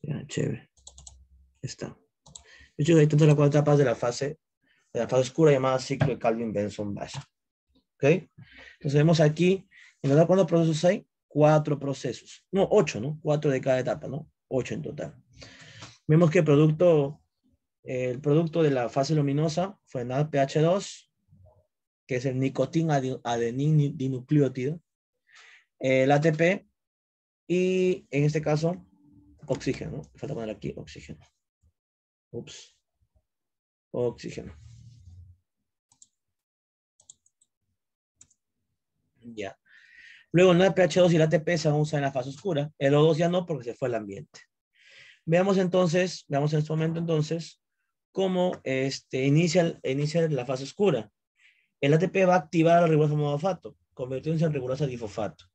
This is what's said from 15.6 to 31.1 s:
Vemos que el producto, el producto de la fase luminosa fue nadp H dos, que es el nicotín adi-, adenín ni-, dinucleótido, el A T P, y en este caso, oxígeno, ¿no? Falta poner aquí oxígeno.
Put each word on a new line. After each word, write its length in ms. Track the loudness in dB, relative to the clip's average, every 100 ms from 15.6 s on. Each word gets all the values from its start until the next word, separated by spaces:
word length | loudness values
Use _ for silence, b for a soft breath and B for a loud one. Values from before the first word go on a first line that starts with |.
| B B B B 2
Vemos 240 | 4 6
que 100 | 4
el 40 |
producto, 800 | 4 4 4 4 4 4 0 -6 _ _ _ _ _ _
el 380 | -10 -6 -4 -4
producto 420 | 2 2 2 2
de 80 | 2
la 180 | 2 -2
fase 260 | -2 0
luminosa 640 | 0 0 0 -2 -2 -4 -8 _
fue 180 | -10
nadp 300 | -6 -4 -2
H 260 | 0 0 2
dos, 520 | 2 0 -4 -16 _ _ _ _ -20 _ _ _ _ _ _
que 100 | -6
es 100 | -4
el 120 | -4
nicotín 520 | -4 -2 -2 -2 0
adi-, 300 | -2 -2 -8
adenín 520 | -6 -4 -4 -2 0 2
ni-, 160 | 0
dinucleótido, 920 | -4 -6 -6 0 2 2 -2 -8 -8 _ _ _ _ b b b b b _
el 340 | 0 2 4
A 80 | 4
T 120 | 2
P, 360 | 2 0 0 _ _ _ _ _ _ _ _ _
y 600 | -2 0 0 0 -2 _
en 140 | -2
este 180 | 0 0
caso, 440 | -2 0 -2 -4 -14 _ _ -20 _ _ -8
oxígeno, 520 | -6 -4 -6 -8 -12
¿no? 40 | -14
Falta 200 | _ -12
poner 200 | -10 -10
aquí 180 | -10 -12 -12
oxígeno. 480 | -18 -20 -20